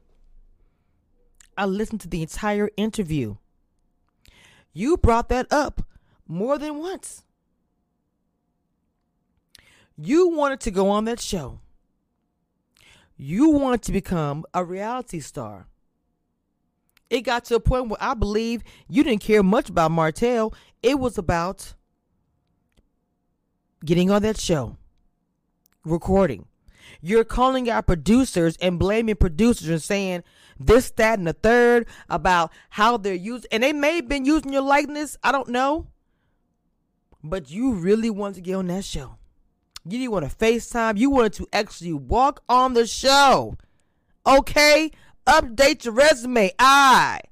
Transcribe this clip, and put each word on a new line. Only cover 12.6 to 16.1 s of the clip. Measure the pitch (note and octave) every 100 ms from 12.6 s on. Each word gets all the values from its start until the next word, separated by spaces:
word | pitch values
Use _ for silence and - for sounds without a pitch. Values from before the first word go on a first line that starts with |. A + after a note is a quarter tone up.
| _ _ _ _ _ _
You | C#3 F3+ D#4
want | D4 C4+ B3
to | -
become | F3 - F3 D3+ C#3+ D#3+
a | F3
reality | F3 F#3 G#3 B3+ A#3+ F3
star. | B2+ - A2 G2+ F#2 _ _ _ _